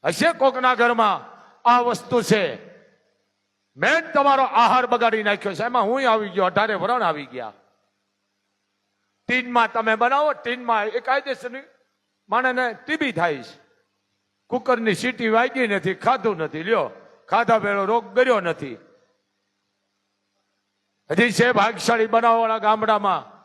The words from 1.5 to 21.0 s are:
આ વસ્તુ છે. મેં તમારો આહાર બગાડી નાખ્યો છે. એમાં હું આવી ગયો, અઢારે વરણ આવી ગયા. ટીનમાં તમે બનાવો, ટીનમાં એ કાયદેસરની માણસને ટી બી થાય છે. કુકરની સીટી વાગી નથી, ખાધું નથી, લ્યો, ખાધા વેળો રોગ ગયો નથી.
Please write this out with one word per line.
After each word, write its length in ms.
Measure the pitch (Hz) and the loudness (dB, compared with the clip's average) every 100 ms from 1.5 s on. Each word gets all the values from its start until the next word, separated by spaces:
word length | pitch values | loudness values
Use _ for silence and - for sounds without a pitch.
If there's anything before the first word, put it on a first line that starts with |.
| _ 240 | _ 2
આ 120 | 247 | 4
વસ્તુ 400 | 240 220 - 247 | 2 -4 -2 -2
છે. 480 | - 214 170 110 - - _ _ _ _ _ _ _ _ _ 135 | 2 0 0 -6 -16 -20 _ _ _ _ _ _ _ _ _ -4
મેં 360 | 185 320 320 | 0 0 0
તમારો 300 | 294 277 269 | 0 2 2
આહાર 440 | 254 202 233 247 254 | 2 4 4 4 2
બગાડી 360 | 240 226 220 | 0 2 0
નાખ્યો 300 | 208 202 202 | 0 -2 -4
છે. 100 | 175 | -4
એમાં 200 | 226 247 | -2 0
હું 280 | 202 254 262 | 0 0 2
આવી 180 | 220 208 | 0 0
ગયો, 160 | 180 185 | -2 0
અઢારે 280 | 185 214 | 0 0
વરણ 300 | 202 180 247 | -2 -2 0
આવી 220 | 190 151 135 | -2 -4 -8
ગયા. 280 | 123 113 - _ _ _ _ _ _ _ _ _ _ _ _ _ _ _ _ - | -12 -14 -16 _ _ _ _ _ _ _ _ _ _ _ _ _ _ _ _ -4
ટીનમાં 440 | 247 247 240 226 | -4 0 0 0
તમે 240 | 233 220 220 | 0 -2 0
બનાવો, 380 | 240 277 302 | 2 2 0
ટીનમાં 520 | 277 233 247 240 220 208 | -2 -6 -8 -2 -2 -2
એ 140 | 220 | -6
કાયદેસરની 640 | 240 277 277 254 247 247 285 _ _ _ _ _ _ | -4 -4 -4 -10 -10 -16 -20 _ _ _ _ _ _
માણસને 440 | 220 254 247 254 | -2 0 -2 -4
ટી 240 | 214 - 311 | -6 -8 -4
બી 140 | 285 | -4
થાય 320 | 170 175 143 | -2 -2 -2
છે. 160 | 113 - _ _ _ _ _ _ _ _ _ | -10 -20 _ _ _ _ _ _ _ _ _
કુકરની 460 | 247 - 240 226 | -6 0 0 0
સીટી 360 | 185 247 247 226 | -2 -2 -4 0
વાગી 380 | 220 254 262 233 | 2 0 0 -2
નથી, 260 | 196 156 | 0 -2
ખાધું 440 | 180 214 262 220 185 | -2 0 0 -2 -4
નથી, 260 | 151 156 | -6 -6
લ્યો, 280 | 170 220 131 - - _ _ | -2 -2 -2 -8 -20 _ _
ખાધા 280 | 202 226 226 | 0 2 2
વેળો 280 | 202 202 196 | 2 -2 0
રોગ 340 | 233 196 196 | -2 -2 0
ગયો 200 | 254 226 | 2 2
નથી. 380 | 175 160 143 110 _ _ _ _ _ _ _ _ _ _ _ _ _ _ _ _ _ _ _ _ _ _ | 0 -6 -8 -14 _ _ _ _ _ _ _ _ _ _ _ _ _ _ _ _ _ _ _ _ _ _